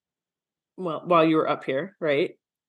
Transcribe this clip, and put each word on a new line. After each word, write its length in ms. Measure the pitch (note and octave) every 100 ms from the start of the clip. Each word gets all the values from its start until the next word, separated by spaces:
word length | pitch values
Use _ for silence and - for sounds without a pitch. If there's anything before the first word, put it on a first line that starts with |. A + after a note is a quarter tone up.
| _ _ _ _ _ _ _ -
well, 240 | F3+ D3+ E3+
while 200 | F3 D#3+
you 120 | D#3+
were 120 | -
up 140 | D3
here, 320 | - C3+ D#3+ _
right? 320 | D#3+ C#3 F3+ - _ _